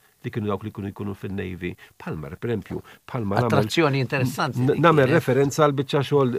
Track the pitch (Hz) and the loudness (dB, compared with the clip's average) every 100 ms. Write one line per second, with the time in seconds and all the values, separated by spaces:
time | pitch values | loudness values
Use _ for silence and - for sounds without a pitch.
0 | _ _ 120 120 104 98 107 107 98 92 | _ _ -8 -6 -4 -4 -6 -8 -8 -8
1 | 101 - 104 95 92 90 87 - - - | -8 -8 -8 -6 -8 -6 -8 -10 -18 -16
2 | - 82 71 76 120 107 - 85 - - | -10 -10 -10 -8 -4 -4 -6 -10 -12 -20
3 | - 127 101 107 120 147 107 165 151 135 | -10 -6 -2 0 2 2 2 2 2 2
4 | 120 139 127 - 151 123 127 - 165 151 | 0 0 -2 -2 -2 0 0 4 6 6
5 | 127 160 135 127 143 160 147 135 135 147 | 6 4 2 2 2 4 2 2 -2 -2
6 | 131 143 131 | 2 2 2